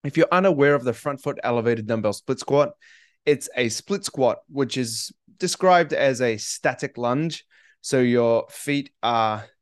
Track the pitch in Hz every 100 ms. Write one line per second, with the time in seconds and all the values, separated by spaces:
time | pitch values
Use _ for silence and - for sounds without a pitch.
0 | 143 160 165 180 190 147 143 143 123 110
1 | 147 139 151 135 - 120 113 113 107 113
2 | 107 101 - 127 - 139 143 - - -
3 | _ _ - 147 - - 120 - - 196
4 | - - 123 101 _ 139 131 135 117 113
5 | - _ _ _ 185 - 185 180 151 151
6 | 139 123 123 107 - - 147 127 139 -
7 | 120 131 165 - _ _ _ _ - 135
8 | 123 120 117 117 - - - 143 139 _
9 | 113 117 110 107 104 _